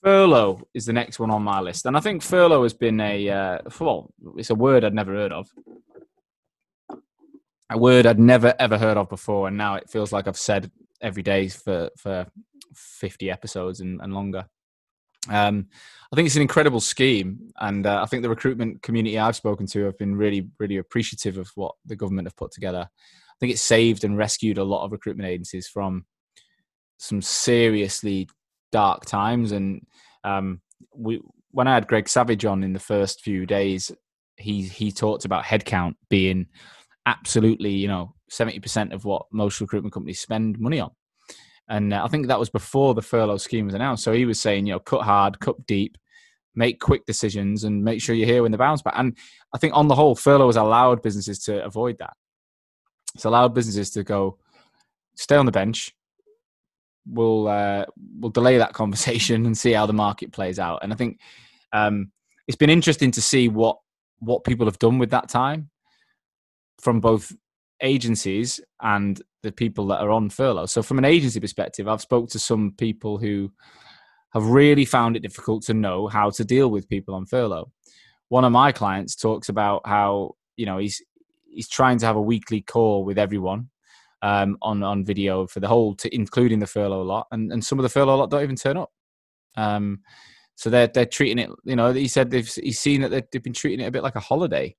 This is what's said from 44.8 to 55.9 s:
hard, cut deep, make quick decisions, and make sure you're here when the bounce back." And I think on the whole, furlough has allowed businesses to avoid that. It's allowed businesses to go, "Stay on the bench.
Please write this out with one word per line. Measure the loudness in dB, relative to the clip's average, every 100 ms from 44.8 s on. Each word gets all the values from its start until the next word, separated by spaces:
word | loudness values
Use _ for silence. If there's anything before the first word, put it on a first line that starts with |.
| -2 -4
hard, | 2 4 2 0
cut | -6 -6 -4
deep, | -2 -2 _ _ _ _ _ _ -2
make | 0 0
quick | 0 0 0
decisions, | -4 -4 -2 -2 -2 -2
and | -2
make | -2 -2
sure | -2 0
you're | 4
here | 4
when | 2
the | 2
bounce | 2 0
back." | -2 -2
And | -4 -4 -16 _ _
I | -2
think | 0 4
on | 4
the | 6
whole, | 6 4
furlough | 6 6 6
has | 6
allowed | 4 6 4 4
businesses | 0 -4 -6 -8
to | -6 -6 -6
avoid | -6 -6 -6
that. | -14 -18 _ _ _ _ _ _ _ _ -18 -6
It's | 2
allowed | 4 4
businesses | 2 -2 -4 -6
to | -6 -4
go, | -2 -2 -6 _ _ _ _ _ _ _ -16
"Stay | 4 4
on | 6
the |
bench. | 2 -2 -4 -10